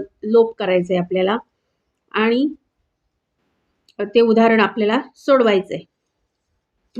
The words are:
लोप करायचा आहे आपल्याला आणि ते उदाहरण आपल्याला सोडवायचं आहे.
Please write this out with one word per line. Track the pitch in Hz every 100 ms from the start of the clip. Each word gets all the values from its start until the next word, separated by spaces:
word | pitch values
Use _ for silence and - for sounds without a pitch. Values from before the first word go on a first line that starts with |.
| 196 _
लोप | 214 226 226 -
करायचा | 196 185 180
आहे | 185
आपल्याला | 175 185 185 233 - _ _ _ _ _ _
आणि | - 220 240 285 - _ _ _ _ _ _ _ _ _ _ _ _ _ -
ते | 202 233
उदाहरण | 233 220 226 226
आपल्याला | 196 - 208 240 - _
सोडवायचं | - 269 226 196 185
आहे. | 165 - _ _ _ _ _ _ _ _ _ _ -